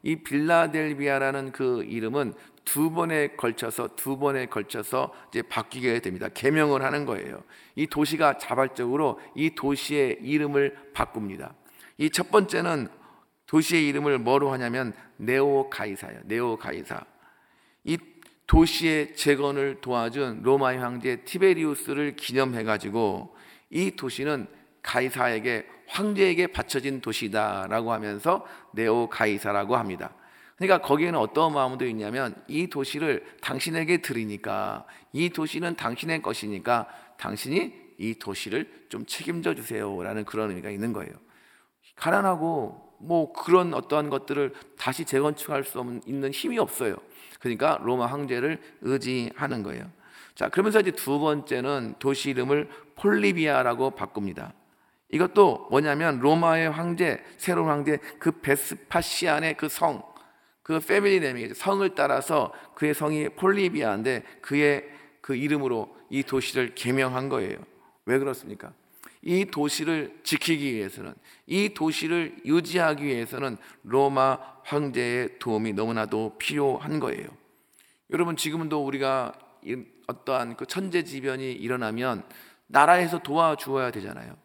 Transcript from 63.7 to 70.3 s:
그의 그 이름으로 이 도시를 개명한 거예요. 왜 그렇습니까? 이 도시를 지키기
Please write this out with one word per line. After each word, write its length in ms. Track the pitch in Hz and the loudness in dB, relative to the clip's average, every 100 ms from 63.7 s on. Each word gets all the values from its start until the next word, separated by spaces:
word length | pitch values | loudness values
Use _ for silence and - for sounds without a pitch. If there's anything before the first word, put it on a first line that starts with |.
| 151 117 101 113 123 - - | 0 0 0 0 -2 -6 -18
그의 480 | - 143 147 143 - - - _ | -2 4 4 4 -4 -20 -20 _
그 140 | - 127 | -6 -2
이름으로 600 | 143 147 131 117 101 - - | 0 0 0 -2 -4 -14 -6
이 140 | 139 | -4
도시를 500 | 135 131 120 135 120 | 0 -2 0 -2 -2
개명한 560 | - 120 135 131 127 135 | -2 0 0 0 -2 -2
거예요. 280 | 131 95 - - _ _ _ - | -2 -2 -6 -12 _ _ _ 0
왜 120 | 131 | 2
그렇습니까? 560 | 139 127 - 101 - - _ - - _ | 2 -6 -10 -14 -16 -20 _ -20 -20 _
이 240 | 160 180 190 | 0 0 0
도시를 760 | 147 147 143 156 160 135 - | -2 -2 -2 -2 -2 -4 -8
지키기 500 | - | -4